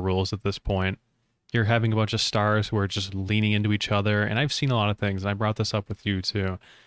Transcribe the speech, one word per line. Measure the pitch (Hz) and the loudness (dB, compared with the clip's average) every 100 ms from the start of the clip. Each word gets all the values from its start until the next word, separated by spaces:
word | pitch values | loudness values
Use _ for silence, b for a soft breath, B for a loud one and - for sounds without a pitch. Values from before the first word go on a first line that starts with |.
rules | 92 92 95 | 0 0 0
at | 98 | -2
this | 101 - | -4 -4
point. | - 95 92 98 _ _ _ _ _ | -2 0 0 -4 _ _ _ _ _
You're | 120 | 0
having | 107 117 113 | 2 2 2
a | 110 | 2
bunch | 107 | 0
of | 110 | 0
stars | - 110 104 107 101 | 0 2 2 2 2
who | 107 | 0
are | 98 | 0
just | - 95 | -2 -6
leaning | 98 95 107 107 | -6 -2 2 2
into | 104 104 | 2 2
each | 107 - | 0 0
other, | 104 104 104 | 0 2 2
and | 104 110 | 2 0
I've | 147 | -2
seen | - 139 | -2 0
a | 120 | 2
lot | 104 | 0
of | 104 | 0
things, | 101 95 | -2 -2
and | 98 | -2
I | |
brought | 101 107 107 | -2 -2 0
this | 107 | -2
up | 107 - | -2 -4
with | 104 | -6
you | 101 95 | -2 -2
too, | - 101 95 90 B B | -2 -2 -2 -4 B B